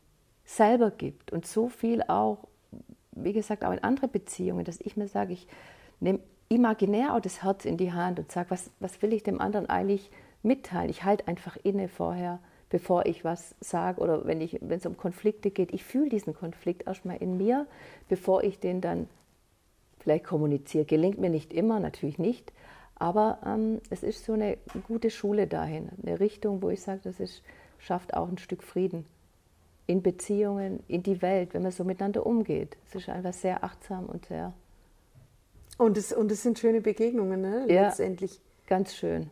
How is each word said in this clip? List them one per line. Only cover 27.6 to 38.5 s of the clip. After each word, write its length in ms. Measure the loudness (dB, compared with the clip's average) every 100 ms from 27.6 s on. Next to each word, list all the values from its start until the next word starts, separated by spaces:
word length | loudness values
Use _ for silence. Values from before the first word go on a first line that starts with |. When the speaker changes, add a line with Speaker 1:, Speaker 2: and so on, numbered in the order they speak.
| -20 -12
Speaker 1:
schafft 340 | -4 -4 -2
auch 140 | -4 -4
ein 80 | -6
Stück 240 | -8 -10
Frieden 420 | -6 -2 -2 -2 -10 _ _ _ _ _ _ _ 0
in 160 | 2
Beziehungen, 800 | 2 0 0 2 2 0 -4 -6 -4
in 140 | -2
die 180 | 0 0
Welt, 300 | 2 2 0 -2
wenn 80 |
man 80 | -2
so 120 | -2
miteinander 420 | -4 -2 -2 0 2
umgeht. 520 | 2 2 -2 -4 -10 -14
Es 80 | -12
ist 140 | -8
einfach 240 | -6 -6
sehr 300 | -2 -2 -2
achtsam 420 | -4 -8 -10 -8 -8
und 200 | -10 -8
sehr 260 | -8 -8 -10 _ _ _ _ _ -20 -20 _ _ -20 -8 2
Speaker 2:
Und 180 | 4 4
es, 160 | 0
und 180 | 0 0
es 120 | 0
sind 160 | 0 2
schöne 200 | 2 4
Begegnungen, 600 | 2 2 2 2 0 0
ne, 240 | -2 0 4
Speaker 1:
Ja. 200 | 6 6
Speaker 2:
letztendlich. 520 | 2 -2 -2 -6 -8 _